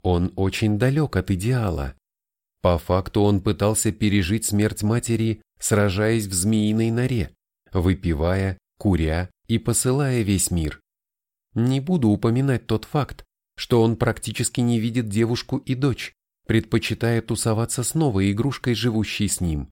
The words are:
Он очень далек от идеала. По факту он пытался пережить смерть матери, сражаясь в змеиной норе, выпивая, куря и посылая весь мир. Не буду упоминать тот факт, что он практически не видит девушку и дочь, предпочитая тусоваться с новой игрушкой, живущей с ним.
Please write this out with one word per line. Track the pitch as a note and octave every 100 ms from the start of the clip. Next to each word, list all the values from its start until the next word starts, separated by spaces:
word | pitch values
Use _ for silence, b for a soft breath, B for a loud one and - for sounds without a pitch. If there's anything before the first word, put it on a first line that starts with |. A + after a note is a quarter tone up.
Он | F2+ F2 F2+
очень | - G2 - A2 G#2
далек | B2+ C#3+ D3
от | F#2+ F2+
идеала. | F#2+ G#2 B2+ G#2+ D2+ C#2 - _ _ _ _ _ _
По | F#2 E2+
факту | - F2+ F#2 G#2+
он | G#2 G2+
пытался | G#2+ F#2 G2+ A2 A2+
пережить | E2+ G#2+ G2+ E2+ A2
смерть | - G#2 G#2 G#2
матери, | G#2 A#2 - A2+ A2 G#2+ _ _
сражаясь | - G#2 G#2 F#2 G#2+ A#2
в | G2+
змеиной | F#2+ G2 A2 G#2+ A2 A2+
норе, | A#2 B2+ A#2+ D2+ _ _ _ _
выпивая, | F#2+ F2 F#2 F2 D2 E2 F#2+ G2 F#2+ _ _
куря | G#2 F2 D#2 E2 F#2 _ -
и | A2+
посылая | - A2+ B2+ C3+ C#3 B2
весь | G2+ F#2+ -
мир. | F2 D#2 - _ _ _ _ _ _ _
Не | A2 B2 C3+
буду | C#3 F3+ A2+
упоминать | G2+ A#2 A#2+ C#3 A#2+ -
тот | G#2+
факт, | - D3+ B2 - - _ _
что | - - A#2+
он | A2+
практически | A2 A#2 G#2+ - - A2+ -
не | A#2+ A#2
видит | A#2 A#2+ A2
девушку | G#2 A2+ A#2+ - C3
и | -
дочь, | B2 C#3 A2+ - _ _ _ -
предпочитая | A2 - A2+ - A2 A#2 A#2
тусоваться | A2 A2+ A#2 A2 A2+ -
с | A#2+
новой | D#3+ D3+ F#2+ G2
игрушкой, | G2+ C#3 B2 B2+
живущей | A2 A#2+ A2 G2+ - G2+
с | -
ним. | F2 D2+ C#2